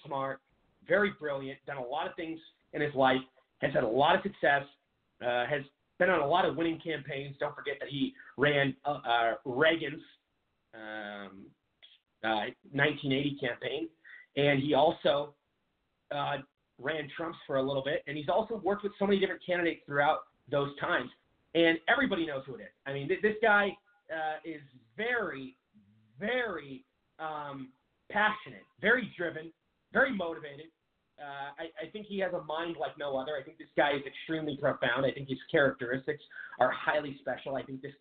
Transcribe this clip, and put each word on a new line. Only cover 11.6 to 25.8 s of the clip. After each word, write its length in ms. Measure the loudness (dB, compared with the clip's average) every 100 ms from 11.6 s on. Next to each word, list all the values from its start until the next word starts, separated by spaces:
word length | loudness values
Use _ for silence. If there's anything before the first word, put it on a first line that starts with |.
| _ _ -20 _ _ _
uh, 220 | 0 0 -2 -8 -8
nineteen 380 | 2 2 2 0
eighty 260 | 0 0 -2
campaign, 500 | -4 -4 -6 -6 -8 _ -20 -20 -10 0
and 220 | 4 4
he 140 | 4
also, 600 | 4 4 4 2 2 0 -10 _ _ _ _ _ _ _
uh, 280 | -4 -2 -4 -8 _ _ _
ran 280 | -6 -4 -6 -8
Trump's 220 | -8 -8 -2
for 120 | 0
a 40 |
little 220 | 2 0
bit, 200 | 0 -2 -4
and 100 | -8
he's 100 | 0
also 320 | 0 0 -2
worked 180 | 0 0
with 120 | -2 -2
so 80 | 4
many 140 | 4
different 240 | 4 -2 -2
candidates 360 | 2 2 -2 -4
throughout 360 | 2 4 4 -2 _ -2
those 220 | 0 0 -2
times, 320 | 0 0 -2 -12 _ _ _
and 240 | 4 6 6 2
everybody 380 | 4 4 0 -2
knows 160 | -4 -8
who 80 | -14
it 60 |
is. 120 | -14 _ -8
I 60 |
mean, 140 | -6 -2
th-, 140 | 2
this 140 | 2 4
guy, 380 | 6 6 4 -2 _ _ _
uh, 260 | -6 -4 -6
is 180 | -8 -12 -14 -20 _ -8
very, 580 | -2 -2 -2 -6 -10 -14 _ _